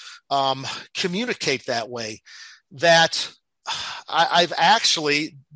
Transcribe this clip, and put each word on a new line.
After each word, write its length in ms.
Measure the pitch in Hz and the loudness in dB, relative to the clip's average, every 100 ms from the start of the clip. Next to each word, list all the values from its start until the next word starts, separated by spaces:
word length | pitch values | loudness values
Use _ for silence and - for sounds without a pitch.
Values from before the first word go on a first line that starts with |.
| - - - | -20 -16 -4
um, 360 | 139 135 135 127 - - | 0 0 -2 -6 -12 -12
communicate 720 | - 185 185 247 - 156 131 - | -6 -4 -4 -4 -4 -2 -2 -2
that 240 | 117 110 | -6 -6
way, 320 | 120 110 104 - - - - _ | -8 -10 -12 -18 -20 -20 -20 _
that 600 | 131 170 165 165 - - - _ _ - - - - - | 0 6 6 6 0 -8 -12 _ _ -10 -10 -8 -12 -4
I, 200 | 156 170 | 0 2
I've 220 | 175 170 156 | 2 0 2
actually 840 | 170 226 - 170 151 147 - - _ | 4 4 2 0 0 0 -2 -10 _